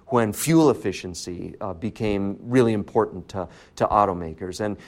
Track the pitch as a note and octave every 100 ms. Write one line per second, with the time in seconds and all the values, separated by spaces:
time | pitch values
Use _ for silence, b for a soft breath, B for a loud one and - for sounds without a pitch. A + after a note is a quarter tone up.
0 | B A#2+ A2 G2+ D#3 E3 D3+ A2+ G#2 F2
1 | F#2 F2 - F2 F2+ - G2+ E2 G#2+ -
2 | G#2+ G2+ G2 G2 A#2+ B2+ A#2 G#2+ F#2 A#2
3 | G#2+ F#2+ - G2 E2+ B B - A#2 G#2
4 | G2+ F2 D#2+ D#2+ F#2 F2+ G#2+ G2